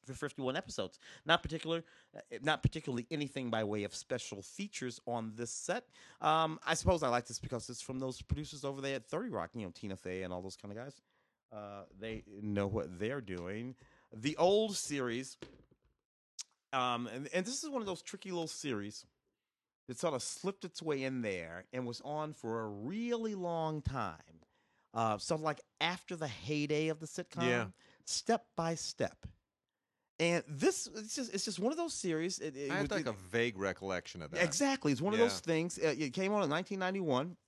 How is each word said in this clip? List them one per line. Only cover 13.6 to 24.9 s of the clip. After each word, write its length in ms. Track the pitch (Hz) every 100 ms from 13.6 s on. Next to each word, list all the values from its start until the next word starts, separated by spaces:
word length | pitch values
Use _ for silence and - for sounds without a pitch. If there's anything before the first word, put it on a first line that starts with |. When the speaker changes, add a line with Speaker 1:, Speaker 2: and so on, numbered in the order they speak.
| 123 123 - - _
Speaker 1:
The 220 | 110 131 151
old 380 | 175 208 220 190
series, 640 | - 143 123 117 131 - - - _ _ _ _ _ _ _ - - _ _
um, 340 | 131 127 120 120
and, 140 | 120 147
and 120 | 170 185
this 180 | 277
is 60 | 311
one 120 | 269
of 40 | 202
those 160 | 175
tricky 300 | - 196 190
little 160 | 175 160
series 580 | - 147 110 101 - - _ _ _ _ _ _ _ -
that 120 | 123
sort 140 | 170
of 100 | 131
slipped 400 | - - 185 196
its 180 | 180 -
way 220 | 160 139
in 180 | 131 131
there 440 | 110 92 82 85 98
and 120 | 127 120
was 160 | 117 139
on 280 | 151 156
for 280 | 151 117 113
a 60 | 110
really 680 | 101 117 208 240 233 220 196
long 460 | 175 165 156 156
time. 340 | - 135 101 80 - 82 _ _ _ _ _